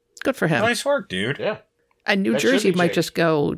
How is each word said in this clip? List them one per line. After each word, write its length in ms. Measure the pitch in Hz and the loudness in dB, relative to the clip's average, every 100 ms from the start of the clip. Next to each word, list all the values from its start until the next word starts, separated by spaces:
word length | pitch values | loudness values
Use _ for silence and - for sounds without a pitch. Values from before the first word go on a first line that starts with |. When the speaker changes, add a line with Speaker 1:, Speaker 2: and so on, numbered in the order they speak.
| _ - | _ -6
Speaker 1:
Good 140 | - 262 | -6 -2
for 100 | 175 | 0
him. 160 | 143 | 2
Speaker 2:
Nice 220 | 226 233 | 0 0
work, 240 | 277 285 - | -2 -2 -2
dude. 300 | 92 117 143 | -4 -4 -4
Speaker 3:
Yeah. 200 | 160 - - _ _ _ - | -6 -6 -12 _ _ _ -2
Speaker 1:
And 160 | 208 | 0
New 100 | 208 | 0
Speaker 3:
That 80 | 226 | 2
should 100 | 220 | 2
Speaker 1:
Jersey 180 | 262 214 | 2 2
Speaker 3:
be 60 | 175 | 2
Speaker 1:
might 100 | 175 | 2
Speaker 3:
changed. 60 | |
Speaker 1:
just 200 | 175 165 | 0 -2
go, 420 | 180 165 151 147 | 0 0 2 0